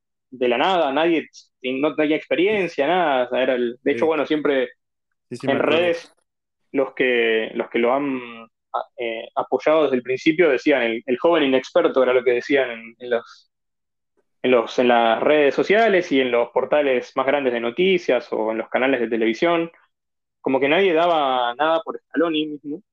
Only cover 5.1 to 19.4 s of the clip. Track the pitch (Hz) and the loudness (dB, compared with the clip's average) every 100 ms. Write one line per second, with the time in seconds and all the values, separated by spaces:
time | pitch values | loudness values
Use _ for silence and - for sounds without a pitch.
5.1 | _ - 120 143 127 143 160 175 170 - | _ -16 -8 -2 0 2 2 2 -2 -8
6.1 | _ _ _ _ _ _ 135 131 - 127 | _ _ _ _ _ _ -4 -2 0 0
7.1 | 120 113 110 110 113 - 123 120 139 143 | 2 2 0 -2 -6 -4 0 0 0 -2
8.1 | 127 120 113 113 _ _ 120 - - 117 | -6 -10 -18 -20 _ _ -10 -10 -8 -6
9.1 | 113 - 127 - 131 151 160 139 127 123 | -6 -8 -8 -4 -2 2 2 2 -2 -4
10.1 | 131 160 156 160 123 151 135 117 117 135 | -2 0 2 2 2 2 2 0 -4 -4
11.1 | 123 170 165 135 131 - 175 156 131 127 | 0 2 2 2 0 0 0 2 2 2
12.1 | 127 120 120 - 139 123 117 113 117 123 | 2 2 0 0 -2 -2 -6 -16 -14 -4
13.1 | 117 - - _ _ _ _ _ _ _ | -4 -4 -20 _ _ _ _ _ _ _
14.1 | _ _ - 127 123 113 - 123 120 113 | _ _ -4 2 2 2 0 2 4 4
15.1 | 113 147 151 139 147 139 208 226 185 - | 2 2 4 2 2 0 2 4 2 0
16.1 | 135 127 120 120 127 117 151 139 123 120 | 0 0 0 0 -2 0 0 2 -2 -2
17.1 | 135 131 143 131 117 117 143 185 175 - | -4 0 0 0 -2 -4 0 2 2 0
18.1 | 123 - 117 110 113 - 123 131 127 113 | -2 -2 -4 -4 -4 -4 -2 0 0 -2
19.1 | 113 113 113 | 0 -2 0